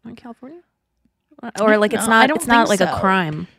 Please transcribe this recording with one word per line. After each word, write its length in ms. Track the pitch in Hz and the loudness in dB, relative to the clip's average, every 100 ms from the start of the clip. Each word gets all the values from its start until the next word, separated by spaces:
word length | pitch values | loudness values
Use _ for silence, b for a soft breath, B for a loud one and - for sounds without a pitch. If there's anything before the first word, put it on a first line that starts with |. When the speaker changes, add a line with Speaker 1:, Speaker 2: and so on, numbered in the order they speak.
Speaker 1:
Not 60 | 226 | -20
in 60 | 233 | -20
California? 440 | 247 226 254 339 _ _ _ _ _ _ _ 294 233 - | -20 -20 -20 -20 _ _ _ _ _ _ _ -18 -14 -2
Or, 160 | 214 214 | 2 2
like, 160 | 208 | 0
it's 120 | 214 220 | -2 2
Speaker 2:
No, 40 | |
Speaker 1:
not, 120 | 226 | 4
Speaker 2:
I 40 | 226 | 4
don't 100 | 311 | 0
Speaker 1:
it's 80 | 247 | 2
not 220 | 233 226 | 2 2
Speaker 2:
think 120 | 202 | 0
Speaker 1:
like 80 | 175 | 0
a 60 | |
Speaker 2:
so. 60 | 127 | 0
Speaker 1:
crime. 480 | 190 190 165 151 175 | 0 0 -2 -6 -10